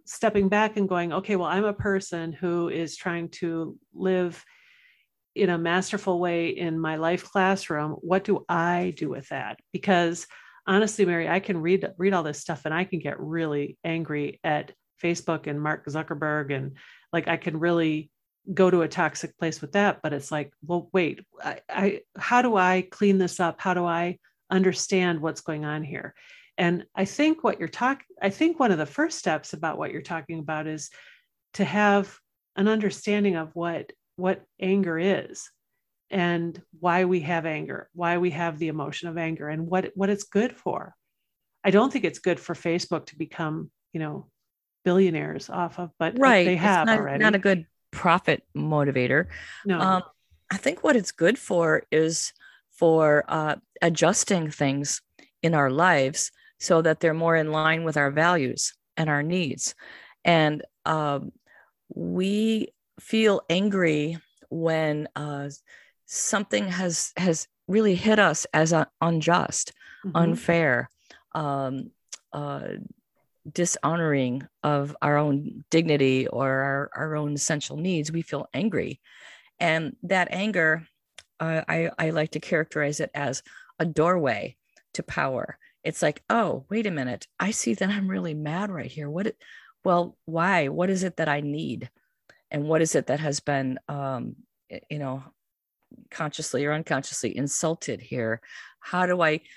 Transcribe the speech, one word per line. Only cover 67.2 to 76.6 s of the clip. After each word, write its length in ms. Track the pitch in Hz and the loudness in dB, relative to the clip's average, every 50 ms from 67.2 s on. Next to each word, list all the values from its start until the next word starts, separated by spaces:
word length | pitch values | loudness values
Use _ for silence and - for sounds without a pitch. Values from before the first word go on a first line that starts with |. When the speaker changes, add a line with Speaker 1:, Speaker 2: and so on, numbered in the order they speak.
| 180 180 160 - - _ _ _ _ | 2 2 2 0 -2 _ _ _ _
Speaker 2:
really 280 | - 190 220 220 202 180 | 0 2 4 4 4 4
hit 240 | 180 190 220 214 214 | 4 4 4 6 6
us 260 | 196 165 151 - - - - | 6 4 4 0 -2 0 2
as 180 | 156 160 160 170 | 4 4 6 4
a, 140 | 156 - - _ - | 2 2 0 _ 0
unjust, 720 | 165 170 165 160 151 165 175 180 - - - - - - - _ - - - - - | 0 2 2 2 4 4 4 4 2 0 -4 -6 -6 -6 -10 _ -20 -20 -18 -12 -8
Speaker 1:
Mm-hmm. 120 | 185 151 | -2 2
Speaker 2:
unfair, 720 | 165 170 - 170 - - - 170 170 160 139 123 123 - - _ _ _ - - - _ _ - | 2 4 4 2 0 2 2 2 4 4 4 2 0 -2 -6 _ _ _ -20 -20 -20 _ _ -6
um, 580 | 160 151 143 139 139 135 131 135 131 - - _ _ _ - - - _ _ - | -4 -4 -2 -2 -2 -4 -4 -4 -6 -8 -12 _ _ _ -20 -20 -20 _ _ -10
uh, 360 | 143 147 143 139 139 - - 50 - - - - _ _ _ _ _ _ _ _ _ - 151 | -8 -8 -6 -8 -8 -8 -8 -10 -10 -12 -16 -20 _ _ _ _ _ _ _ _ _ -18 -8
dishonoring 960 | - 185 175 170 - - - 147 165 170 165 151 143 139 127 123 123 139 139 - _ _ - | -4 -2 -2 0 -2 -2 -2 -2 0 0 0 2 2 2 0 0 -2 -4 -8 -12 _ _ 0
of 320 | 147 147 143 143 147 - - | 0 0 0 -2 -4 -6 -2
our 160 | 143 147 147 | 0 2 2
own 460 | 147 151 147 139 143 151 - - 151 - - | 2 2 2 0 0 -2 -6 -10 -12 -4 2
dignity 580 | - 165 170 160 147 143 135 131 131 131 123 | 2 2 4 4 4 4 4 4 4 2 0
or 200 | - - 120 135 131 | -2 -2 -2 -2 0
our, 420 | 135 135 | 0 0